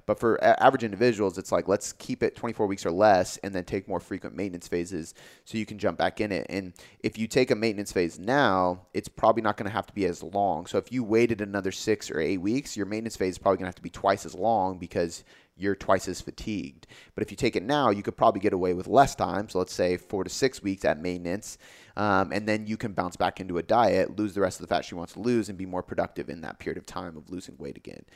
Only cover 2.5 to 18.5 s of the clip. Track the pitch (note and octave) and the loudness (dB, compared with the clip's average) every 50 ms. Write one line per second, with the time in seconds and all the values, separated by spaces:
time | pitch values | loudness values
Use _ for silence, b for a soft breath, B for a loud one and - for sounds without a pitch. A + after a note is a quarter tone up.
2.5 | A2 - A2 F#2+ G2 G2+ - F#2+ E2 F#2 G#2 G#2+ G2 F2+ F#2 - - - - G2+ | -2 0 0 0 0 -2 -2 -2 2 6 8 8 8 6 4 2 -2 -8 -8 -6
3.5 | G2 F2+ F#2 - A2+ G2+ F#2+ - F#2+ E2+ - - G2+ F#2 - - A1 D#2 G2 G2 | -6 -6 -6 -4 -4 -6 -4 -4 -6 -6 -6 -6 -8 -8 -8 -8 -8 -6 -6 -6
4.5 | F2 F2 - - F#2+ F2 E2+ F2+ G2 E2 D#2+ - - B B B B B B - | -6 -8 -8 -4 -2 -2 -2 -2 -6 -8 -8 -10 -14 B B B B B B -8
5.5 | - A2 G#2+ - G#2+ G2+ G#2 G2 D#2+ - D#2+ F#2 - - A2 G#2 F#2+ E2 A1+ - | -6 -6 -6 -6 -6 -2 -2 -2 0 0 0 -2 0 -2 -2 -2 -2 -2 -4 -4
6.5 | E2+ G2 F#2+ F2+ - B B B B B - A2 - A2 A2+ A2+ - C3+ B2+ B2+ | -6 -6 -8 -8 -12 B B B B B -6 -6 -4 -4 -4 0 2 2 2 2
7.5 | B2+ G#2+ A2 A2+ G2+ G2+ G2+ - - G2 F2 E2 - E2+ F2+ G#2+ C3 D3 C#3 A2 | 2 0 0 0 -2 -2 -6 -4 0 0 0 0 -2 -4 -2 0 2 4 4 4
8.5 | F#2+ F#2 F#2 F2+ F2+ F#2 - _ - G2 - - - - - A2 A2+ A2+ A2 G#2 | 4 4 2 2 0 -2 -8 _ -8 -8 -8 -8 -4 2 4 4 4 4 2 -2
9.5 | G#2 - A2+ G2 G#2+ G2+ G2 - - G#2 F#2+ F2+ E2+ - - E2 F#2+ G2+ G2+ G2 | -2 -2 -4 -6 -4 -4 -6 -6 -4 -2 0 0 -2 -4 -8 -6 -2 0 0 0
10.5 | E2+ D#2 D#2+ - - G2+ F#2+ - A#2+ B2+ A#2+ G2+ A2 A2+ A#2+ A#2+ A#2 G2 G#2+ G2+ | 0 -2 -4 -4 -4 -4 -4 -2 -4 -4 -2 2 4 4 4 4 2 -2 -4 -4
11.5 | G2 G2+ F#2+ F#2+ F#2 - - A2+ G#2+ - - - - D2+ D#2+ D2+ G2 F#2 E2+ G2+ | -4 -2 -2 -4 -4 -4 0 0 0 0 -2 -4 -4 -2 0 0 0 0 0 0
12.5 | A#2 C3+ C#3+ - - G#2 G2 F#2+ G#2+ A2 A2+ A2 - - G2 F#2 F2 - - G2 | 0 0 -2 -4 -6 -6 -6 -4 -4 -6 -6 -6 -4 -2 -2 -2 -2 0 2 2
13.5 | F#2+ F#2 F#2+ F2+ F#2 - - - - - - G2 G2 G2+ - E2 - F2+ F#2 A2+ | 2 2 0 -6 -8 -8 -12 -14 -8 -2 0 2 2 0 -2 -8 -6 -2 0 0
14.5 | A#2 G#2+ F#2 F#2+ F#2 F2+ F2+ F2 - G2+ - F2 E2 - - b b b b b | 2 2 0 0 -2 -4 -8 -6 -2 0 0 0 -2 -8 -18 b b b b b
15.5 | b - F2+ G2+ G2 - - - G2 F#2+ - - F2+ - - - - - - A2 | b -4 -2 -2 -2 0 2 2 2 2 2 -2 -8 -8 -8 -12 -12 -10 -8 -6
16.5 | G#2+ F#2+ C2+ C#2 C2+ - - B B B B B B - - - G2+ - C3 A#2 | -6 -6 -6 -8 -12 -16 -20 B B B B B B -6 -6 -6 -4 0 0 0
17.5 | - G2+ F2 A#2 C#3+ D3 C#3 A#2 G2+ G2+ G2 - - - A#2+ A#2 G2+ G2+ F#2+ G#2 | 0 0 0 2 4 4 6 6 4 2 0 -4 0 4 4 4 4 4 2 2